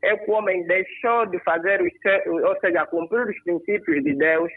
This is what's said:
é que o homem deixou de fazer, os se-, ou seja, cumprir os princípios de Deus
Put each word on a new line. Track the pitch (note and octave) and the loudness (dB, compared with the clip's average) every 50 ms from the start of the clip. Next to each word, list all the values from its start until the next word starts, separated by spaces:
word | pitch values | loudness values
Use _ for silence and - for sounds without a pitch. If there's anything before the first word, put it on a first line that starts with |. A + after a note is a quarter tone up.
é | F3 F#3+ G#3+ G#3 | 0 0 -2 0
que | G#3 - | 0 0
o | G#3 | 0
homem | G#3+ G#3 G3 F#3 F#3 F3 | 0 2 0 -2 -2 0
deixou | E3+ F3+ F#3 F#3+ F#3+ - - - A#3+ A#3 A#3 A#3 G3+ | 0 0 0 0 -4 -8 -4 -2 0 2 2 0 0
de | F3 F3+ | -2 -4
fazer, | - - D#3+ E3+ E3+ F#3+ G3 G3 | -2 0 -2 0 0 0 0 2
os | F#3 F3 - _ | 0 -2 -2 _
se-, | - G3+ G3 G3 - - | 0 2 2 2 2 0
ou | E3+ E3 - F3 G3 F#3+ | -2 2 2 2 0 2
seja, | - F#3+ F3 E3+ D#3 | 0 0 2 2 0
cumprir | - - E3+ E3 E3 G#3+ A#3 B3 A3 | 0 -2 -4 -4 -2 -2 -2 -2 -2
os | G3+ - _ | -6 -8 _
princípios | F3 F3 E3 E3+ - G3+ G#3 - - D#3+ C#3+ C#3 | -2 -2 -2 -2 -2 -4 -4 0 0 0 0 2
de | D3 C#3+ | 0 0
Deus | C#3 D3 D#3+ D#3+ D#3+ E3 E3+ - | 2 2 2 4 2 0 -2 -6